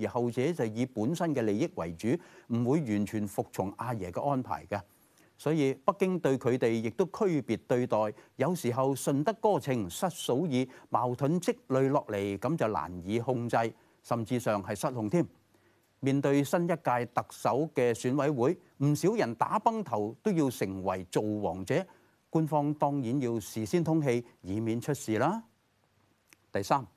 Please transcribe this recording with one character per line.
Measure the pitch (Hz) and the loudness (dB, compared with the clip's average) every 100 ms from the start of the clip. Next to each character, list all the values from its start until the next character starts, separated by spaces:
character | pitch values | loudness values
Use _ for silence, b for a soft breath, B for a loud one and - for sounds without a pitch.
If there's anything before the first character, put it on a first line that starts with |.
而 | 104 | -2
後 | 120 120 | -2 -2
者 | 120 143 | 0 -2
就 | 160 113 | 0 -2
以 | 110 | -2
本 | 127 107 117 | -4 -2 -2
身 | 170 170 | 0 -2
嘅 | 131 | 0
利 | 110 104 | 0 2
益 | 165 - | 0 -4
為 | 85 | -8
主， | 85 113 170 B B B | -4 -2 -2 B B B
唔 | 117 120 | 0 2
會 | 165 | 0
完 | 127 104 104 | 2 0 0
全 | 110 104 | -2 -4
服 | - - | -4 -4
從 | - 98 - | -4 -6 -6
阿 | 117 | -6
爺 | 113 90 | -6 -6
嘅 | 110 143 | -4 -2
安 | 131 | -2
排 | 120 80 - | -4 -8 -6
嘅。 | 101 - b b b b _ | -8 -8 b b b b _
所 | 143 | -2
以 | 160 135 131 | 2 2 2
北 | - - | 0 2
京 | 185 180 | 0 2
對 | 139 135 | 2 2
佢 | 120 127 | 2 2
哋 | 123 | 2
亦 | 113 113 | 2 -2
都 | - | -2
區 | 175 - 202 151 | -4 0 0 0
別 | 117 107 - | 0 -4 0
對 | 123 123 | 0 2
待， | 107 107 B B | 0 0 B B
有 | - 143 | -4 -2
時 | 180 120 | 0 -2
候 | 120 135 | 0 0
順 | 135 - 139 | 0 0 2
得 | 151 | 0
哥 | 202 220 165 | 2 2 2
情 | 139 123 90 | 0 -2 -2
失 | - 185 | -2 -4
嫂 | - - 127 | -2 -2 0
意， | 175 127 131 B B | 2 0 0 B B
矛 | 107 123 | -2 0
盾 | 123 143 175 | 0 0 2
積 | 247 233 - | 0 -4 0
累 | 131 | 2
落 | 135 143 - | 4 2 0
嚟， | 101 101 98 | -2 -2 -2
噉 | 123 165 | -2 0
就 | 110 | 0
難 | 90 80 90 | 0 -4 -8
以 | 90 113 | -4 -2
控 | 117 120 120 | 0 -2 0
制。 | 120 117 b b b | 0 0 b b b
甚 | - 117 | -6 -4
至 | 107 123 | 0 0
上 | 117 104 | 0 0
係 | 95 | -2
失 | 104 151 | -4 -4
控 | 127 107 | -2 0
添。 | 175 143 - _ b b b b b | 0 0 -6 _ b b b b b
面 | 131 139 | 0 2
對 | 139 143 | 4 4
新 | 139 185 | 4 2
一 | 170 | 2
屆 | 165 139 123 120 | 0 0 0 0
特 | 123 - | -4 -6
首 | - 120 120 156 | -2 0 2 0
嘅 | - 123 | 2 2
選 | 113 127 | 2 0
委 | 143 139 | 0 0
會， | 135 131 - b b 143 | 2 2 0 b b 2
唔 | |
少 | 147 175 | 4 2
人 | 226 117 | 2 0
打 | 113 - 208 | 0 0 2
崩 | 233 220 | 2 0
頭 | 190 110 104 120 | -2 -2 -2 -2
都 | 220 | 0
要 | 165 135 | 2 2
成 | - 98 95 | 0 -4 -2
為 | 95 92 90 | -2 -4 -2
造 | 139 | -2
王 | 107 107 98 90 | 0 0 -2 -4
者， | 95 - 190 b b b _ | -2 -2 -2 b b b _
官 | 160 156 | 0 2
方 | 156 147 | 2 0
當 | 147 147 143 | 0 0 0
然 | 117 139 | 0 0
要 | 120 117 | 0 -2
事 | 95 113 107 | -4 -6 0
先 | 175 | 0
通 | 160 160 | 2 2
氣， | 143 120 B B | 2 0 B B
以 | 92 104 | -6 -2
免 | 113 117 | -2 -2
出 | 131 | -2
事 | 139 - 107 | -4 -2 2
啦。 | 147 226 - _ _ _ _ _ _ _ _ _ _ | 2 0 -8 _ _ _ _ _ _ _ _ _ _
第 | 101 | -6
三， | 101 143 107 | 0 -2 -2